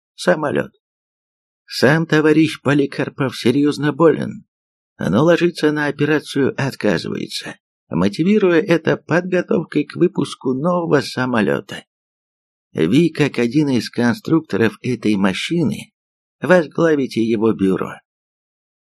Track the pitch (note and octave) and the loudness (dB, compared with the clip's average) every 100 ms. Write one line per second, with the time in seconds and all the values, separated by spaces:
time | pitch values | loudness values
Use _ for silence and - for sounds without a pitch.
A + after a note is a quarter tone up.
0 | _ - - D#3+ D3 C#3+ - _ _ _ | _ -6 -2 0 0 -4 -4 _ _ _
1 | _ _ _ _ _ _ _ - A#2+ D#3+ | _ _ _ _ _ _ _ 0 2 2
2 | E3 D#3 D3+ D#3 D#3+ - C3+ C#3+ C#3 - | 2 2 4 4 2 0 -2 0 0 -2
3 | C3+ - C3+ - A2+ C#3 D3 C3+ D3 C3 | -8 -4 -6 0 0 2 0 0 -4 4
4 | E3 - B1+ - - _ _ _ _ - | 4 4 -4 -10 -18 _ _ _ _ -8
5 | - G2+ D#3+ E3 F3 - D3+ D3+ D3 C#3+ | -2 2 4 4 2 0 0 0 -4 -2
6 | D3 D3+ - - B2+ - C3+ - G#2+ E2 | 0 0 -2 -2 0 0 -6 -2 -2 -2
7 | G#2 G2 - - - - _ _ _ - | -2 -8 -8 -10 -12 -18 _ _ _ -2
8 | F#2+ - F3 G#3+ F#3 E3 - E3 C#3+ C#3+ | 0 0 2 2 4 2 2 0 0 -4
9 | - D#3+ F3+ F3+ - - D#3+ D3+ C#3+ - | -2 -2 0 -4 0 -2 -2 -4 -4 0
10 | F3+ - - - C3 C3 E3+ F3+ E3 D3+ | 0 0 -6 -4 -4 -2 -2 -2 0 0
11 | A2+ - B2+ A#2+ D#2+ C#2 - - - _ | 0 -6 -2 0 0 -2 -6 -16 -16 _
12 | _ _ _ _ _ _ _ - D#2+ C3 | _ _ _ _ _ _ _ -2 2 2
13 | E3+ - C#3 - A#2+ C#3+ D3 A#2+ G2 - | 2 0 -2 0 0 0 0 0 -2 -2
14 | A#2+ A2 - D#3 - - A2 - B2+ A#2 | 0 -2 0 -2 0 0 0 -2 -6 -4
15 | G#2+ G#2+ G2 F2+ - E3+ C3 - - _ | 0 0 0 -2 -4 -2 -2 -4 -10 _
16 | _ _ _ _ C3+ F3+ D3+ - E3 D3 | _ _ _ _ 2 2 2 -2 0 2
17 | B2 A#2 A2+ A2+ A2 G2 F#2+ F2+ - - | 0 -2 -2 0 0 2 0 0 -4 -12
18 | _ _ _ _ _ _ _ _ | _ _ _ _ _ _ _ _